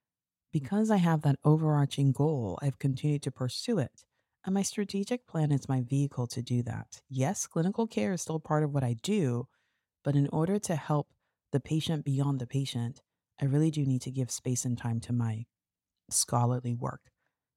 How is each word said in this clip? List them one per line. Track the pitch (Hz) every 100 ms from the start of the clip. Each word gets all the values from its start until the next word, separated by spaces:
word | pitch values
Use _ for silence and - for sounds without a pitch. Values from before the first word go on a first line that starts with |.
| _ _ _ _ _
because | 156 139 202 220
I | 208
have | 170 160
that | 147 135
overarching | 151 156 160 147 143 - 139
goal, | 123 147 147 107 87
I've | 143 -
continued | 139 127 151 147
to | 139
pursue | - 127 - - 214
it. | 127 - _ _ _ _ -
And |
my | 196
strategic | 196 - 202 196 196 247 -
plan | 165 151
is | 139 -
my | 131
vehicle | 120 139 143 - 120
to | -
do | 123 123
that. | 120 110 110 - -
Yes, | 131 131 202 -
clinical | 170 170 208 226
care | - 208
is | 180
still | - 160
part | - 151
of | 151
what | 143
I | 127
do, | 117 - 214 143 120 123 _ _ _ _ _
but | - 143
in | 143
order | 156 165 202
to | - 156
help | - 151 - _ _ _ _
the | 139
patient | - 156 151 156 143
beyond | 135 139 139
the | 120
patient, | 135 135 123 120 - _ _ _ -
I | 139
really | 143 160
do | 151 135
need | 127
to | -
give | 131 123
space | - 131 123 131
and | 120
time | 120 117
to | -
my | 123 113 110 117 _ _ _ _ _ -
scholarly | - - 123 120 123 123
work. | 120 131 135 _ _ _ _ _